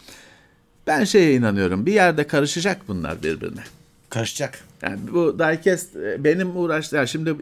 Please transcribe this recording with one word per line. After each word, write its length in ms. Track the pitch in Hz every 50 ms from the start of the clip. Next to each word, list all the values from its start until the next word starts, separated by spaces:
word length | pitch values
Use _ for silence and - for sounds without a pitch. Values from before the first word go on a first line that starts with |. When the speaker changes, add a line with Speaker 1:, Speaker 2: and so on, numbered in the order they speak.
| - - - - - - - _ _ _ _ _ _ _ _ _ -
Speaker 1:
Ben 180 | - 156 - 214
şeye 300 | - - 202 175 156 135
inanıyorum. 520 | 123 117 107 98 101 95 87 95 98 117
Bir 60 | 180 214
yerde 340 | 208 185 175 156 151 147
karışacak 640 | - 165 143 147 143 - 170 175 202 185 196 - -
bunlar 340 | 98 87 78 71 80 - 76
birbirine. 400 | 78 80 78 - 82 - - - - - - _ _ _ _ _ -
Speaker 2:
Karışacak. 540 | - 113 117 - - - 143 120 - - - - - - -
Speaker 1:
Yani 180 | - 98 101 113 110 110
bu 260 | 175 170 151 - -
diecast, 580 | 165 156 165 165 - 196 180 165 - - -
e, 280 | 76 85 107 - - 139
benim 320 | 151 160 185 185 180 175
uğraş-, 360 | 180 175 160 156 156 151 - 147
ya 140 | 151 131
şimdi 300 | 120 - 156 160 165 156 147